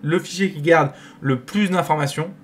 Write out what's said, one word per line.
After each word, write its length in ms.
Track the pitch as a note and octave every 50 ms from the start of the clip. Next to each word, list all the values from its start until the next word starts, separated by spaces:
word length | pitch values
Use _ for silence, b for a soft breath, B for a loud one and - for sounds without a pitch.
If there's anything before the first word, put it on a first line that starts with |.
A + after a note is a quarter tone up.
le 180 | - C#3+ E3 F#3
fichier 320 | - - - F3 G3 F#3
qui 100 | - D3+
garde 320 | D3 E3 E3 D#3+ D3 C#3+ B B B B B B
le 180 | - C3+ C3+ B2
plus 300 | - - - G3+ G#3 F#3
d'informations 640 | F#3 F3+ E3+ - D#3+ D3+ C#3+ C#3 - - D#3+ F#3 - -